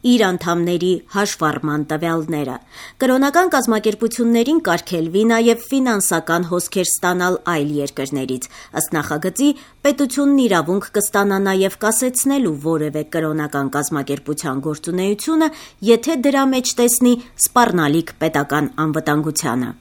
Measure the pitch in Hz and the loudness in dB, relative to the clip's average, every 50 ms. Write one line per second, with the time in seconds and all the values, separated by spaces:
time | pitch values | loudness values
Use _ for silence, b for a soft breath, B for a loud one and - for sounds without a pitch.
0 | - 247 247 240 214 185 180 175 165 170 170 175 170 175 175 170 175 185 185 165 | 4 4 4 4 4 2 0 -2 -2 -2 0 0 0 0 0 0 0 0 0 -2
1 | - - - 196 208 202 - - 165 151 139 139 151 151 147 151 151 147 156 151 | -4 -6 -2 -2 -2 -2 -2 -2 -2 -2 -2 -2 -4 -4 -2 -4 -4 -4 -4 -4
2 | 165 170 165 165 156 160 165 147 143 127 127 - B B B B B B B _ | -2 -2 -2 -2 -2 -4 -4 -4 -4 -6 -8 -10 B B B B B B B _
3 | 269 254 254 262 277 285 285 339 370 359 349 269 - 240 220 214 - 220 208 - | 0 2 4 4 2 4 4 2 2 4 2 0 2 2 0 2 0 0 0 0
4 | 233 226 226 - 240 233 233 233 233 269 320 330 330 180 170 170 - - 175 170 | -2 -2 0 0 2 2 4 4 4 4 2 2 2 0 -2 -2 -2 -4 -4 -2
5 | 160 165 170 202 220 226 233 226 233 233 220 226 - - 269 269 262 254 226 196 | -2 0 0 2 2 4 4 4 4 4 2 2 -2 -2 -2 0 2 2 0 0
6 | 190 - 185 165 - - 165 175 180 165 180 180 175 - - 190 180 - - - | 0 0 0 -2 0 0 0 0 0 -2 -2 -4 -4 -2 -4 -2 -2 -2 -2 -2
7 | - 180 180 180 175 180 180 - - - 175 156 143 147 147 147 139 139 - - | 0 -2 0 0 0 0 -2 -2 -2 -2 -2 0 -2 -2 -2 -2 -4 -4 -4 -6
8 | 135 135 143 139 131 131 131 127 - B B B B B B - - - 165 160 | -6 -4 -4 -4 -4 -4 -4 -6 -6 B B B B B B -6 -4 -2 -2 -4
9 | 147 - 151 151 156 185 180 - 277 294 185 B B B B B - 185 190 - | -2 -2 -4 -2 -4 -4 -2 2 2 2 2 B B B B B 0 0 2 2
10 | 285 247 - 294 285 285 285 269 247 220 185 170 151 160 185 202 - - - 208 | -2 -2 0 0 2 4 4 4 4 4 2 2 2 0 -2 -2 -2 -2 -2 -2
11 | 202 - - 208 202 202 196 196 196 190 190 190 190 190 - - - 214 226 - | -2 0 0 2 2 2 2 2 0 0 2 2 0 0 -2 -2 -2 0 0 0
12 | 262 254 254 - - 269 277 277 254 175 151 139 143 160 165 156 151 151 143 151 | -2 -2 -2 0 0 0 2 2 0 0 -2 -2 -2 -2 0 0 -2 -2 -4 -6
13 | 151 - - 165 160 156 151 156 151 147 - 143 139 135 131 143 143 - 165 143 | -6 -4 -4 -2 -2 -2 -2 -2 -4 -4 -4 -4 -4 -2 -2 -4 -4 -2 -4 -4
14 | 127 131 139 139 - 143 151 143 - 156 131 139 135 156 147 143 - 170 165 180 | -2 -4 -6 -6 -4 -6 -6 -6 -4 -6 -6 -4 -4 -6 -6 -6 -6 -4 -4 -2
15 | 185 196 208 202 - 311 320 311 320 302 311 B B B B B 196 220 226 226 | 0 0 -2 -2 -2 -2 2 2 2 0 -2 B B B B B 2 4 4 4
16 | 233 277 320 262 240 285 277 277 277 269 262 254 254 - - - 240 247 240 - | 2 -2 -2 0 0 2 2 2 2 2 2 0 -2 -2 0 2 2 2 2 4
17 | 254 247 240 240 B B B - - - - 185 - 170 170 175 156 143 147 165 | 4 4 4 2 B B B -4 -4 2 4 4 4 4 2 0 2 2 2 0
18 | 160 - - - 160 160 160 143 143 139 143 147 147 139 - - 156 156 147 160 | 0 -2 -6 -4 -4 0 0 -2 -2 0 0 0 0 -2 -2 -2 -2 0 -2 -2
19 | 156 156 147 151 147 156 147 - - 139 123 127 123 110 104 - | 0 0 0 0 0 -2 -4 -4 -2 -2 -2 -2 -4 -4 -8 -14